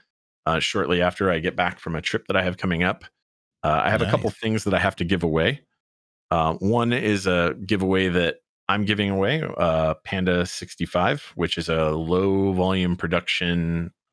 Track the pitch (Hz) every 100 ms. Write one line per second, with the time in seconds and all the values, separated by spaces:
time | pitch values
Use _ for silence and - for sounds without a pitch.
0 | _ _ _ _ 80 80 - 104 73 87
1 | 90 - 95 85 87 90 87 90 92 78
2 | - - - 95 92 90 95 85 90 104
3 | - _ _ _ _ _ 73 76 73 110
4 | 117 117 110 - 113 110 101 92 98 -
5 | 85 92 85 80 87 143 _ _ _ _
6 | _ _ - 85 80 80 95 117 117 123
7 | 107 101 92 90 85 - 95 104 95 95
8 | 95 87 85 - _ _ - 101 101 104
9 | 101 95 98 156 - - 85 80 80 78
10 | - 95 90 90 90 - 87 - 85 87
11 | 95 143 - - 82 - 82 80 78 78
12 | 80 90 98 98 98 92 92 95 90 87
13 | 87 87 - - 87 87 82 82 85 -
14 | _